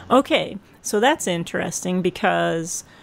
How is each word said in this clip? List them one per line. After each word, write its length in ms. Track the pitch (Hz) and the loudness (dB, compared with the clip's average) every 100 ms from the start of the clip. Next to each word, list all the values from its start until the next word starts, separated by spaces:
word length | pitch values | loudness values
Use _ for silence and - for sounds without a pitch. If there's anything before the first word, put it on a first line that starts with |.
| - | 2
Okay, 480 | 254 269 269 - 196 - - | 2 4 0 0 -8 -16 -14
so 180 | - 208 | -4 2
that's 260 | 247 320 196 | 4 2 0
interesting 760 | 170 170 170 143 - 180 185 | -2 -2 -4 -4 -6 -2 0
because 800 | 180 - 190 170 170 165 165 - - - | 0 0 0 2 0 -2 -4 -8 -12 -20